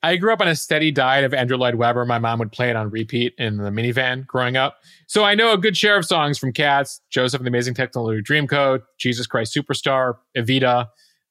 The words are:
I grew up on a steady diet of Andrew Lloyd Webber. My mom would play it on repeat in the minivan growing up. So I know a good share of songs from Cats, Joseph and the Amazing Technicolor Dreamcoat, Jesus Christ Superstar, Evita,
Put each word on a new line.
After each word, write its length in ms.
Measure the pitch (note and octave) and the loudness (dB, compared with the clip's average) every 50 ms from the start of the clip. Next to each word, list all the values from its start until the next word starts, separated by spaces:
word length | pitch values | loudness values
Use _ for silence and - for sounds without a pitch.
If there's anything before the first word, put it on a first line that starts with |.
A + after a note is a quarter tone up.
I 140 | - E3 F3+ | -2 0 0
grew 160 | F3+ F#3 A3 | 2 2 0
up 80 | A3+ F#3+ | 2 2
on 80 | G3+ E3+ | 2 2
a 80 | D#3+ | 0
steady 360 | - - - D#3+ D3+ D#3 D#3 | 0 -2 0 0 2 2 2
diet 340 | C#3+ C#3 C3 B2+ C3 C#3 C#3 | 2 2 2 2 4 2 2
of 80 | B2+ C#3 | 2 2
Andrew 240 | C3 B2 B2 C3 B2 | 0 0 0 0 0
Lloyd 180 | B2+ B2 A#2+ | 0 0 0
Webber. 300 | A2+ A#2+ A#2 A#2+ B2 A#2+ | 2 2 0 2 0 0
My 140 | A#2+ A#2+ A#2 | 0 0 0
mom 200 | A2+ A2+ A2+ A2+ | 0 -2 -2 -2
would 140 | A2+ G#2 - | -4 -6 -4
play 160 | - B2 B2 | -4 -2 -2
it 60 | A#2 | -2
on 140 | A2 G#2+ G#2 | -2 -4 -4
repeat 440 | G#2 A2 A2 A2 - A#2+ A#2+ A#2+ - - | -6 -6 -6 -4 -2 -2 -2 -2 -4 -4
in 200 | B2 A2 G#2+ G#2 | -4 -4 -4 -4
the 120 | G2+ G2+ | -4 -4
minivan 560 | G2+ A2 A#2 B2 A#2 C3 C3 B2+ B2+ C3 C3 | -4 -4 -2 -2 -2 -2 -2 -2 -4 -6 -8
growing 300 | - - B2+ B2 B2 B2+ | -6 -4 -2 -2 0 0
up. 220 | C3 C3 C#3+ - _ _ - - - _ - | 0 0 -2 -2 _ _ -20 -20 -20 _ -4
So 180 | - G#3+ G#3+ | 0 2 4
I 100 | G3+ G#3 | 4 4
know 160 | G#3 A3+ A#3 | 4 4 4
a 60 | A3 F#3+ | 4 2
good 180 | F3 A3 F3+ | 2 0 0
share 220 | - - G#3 G#3 G3 | 2 2 4 4 2
of 80 | E3 | 2
songs 320 | - F#3 E3 D3 D3 C#3+ - | 2 0 0 2 0 -2 -2
from 160 | - C3 A2 | -4 -4 -2
Cats, 480 | - D3 C#3+ C#3 C#3 C#3 - - - _ - | 0 2 2 4 2 0 -2 -6 -18 _ -6
Joseph 300 | - C3 B2+ B2+ C3 C3 | -2 0 0 0 0 -2
and 60 | B2+ B2 | -4 -2
the 20 | |
Amazing 240 | B2 A#2+ A#2+ B2+ A#2+ | -2 -2 -2 -2 -2
Technicolor 500 | C3+ B2+ - - B2+ A#2 A2+ A2 G#2+ G#2 | -4 -4 -4 -4 -4 -4 -2 -2 -4 -2
Dreamcoat, 600 | - D3 D3+ D3 C3 D3+ D3 C#3 C3+ C3 B2+ - _ _ - | 0 0 0 0 0 0 2 2 2 0 -2 -4 _ _ -6
Jesus 300 | - B2+ A#2+ A#2+ A#2+ - | -4 -4 -2 -4 -4 -4
Christ 260 | - A#2+ A2 A2 - | -4 -4 -4 -2 -4
Superstar, 600 | D3 C#3+ - C3+ - - C#3+ C3+ C3 C3 B2 A#2 - _ _ - C3 | -6 -4 -4 -4 -4 -2 0 0 0 0 -2 -4 -6 _ _ -6 -4
Evita, 500 | A#2 A2 C3 C3+ B2+ B2 B2 B2 A#2+ A2+ _ _ _ _ _ _ _ _ | -2 0 0 2 2 2 2 2 0 -4 _ _ _ _ _ _ _ _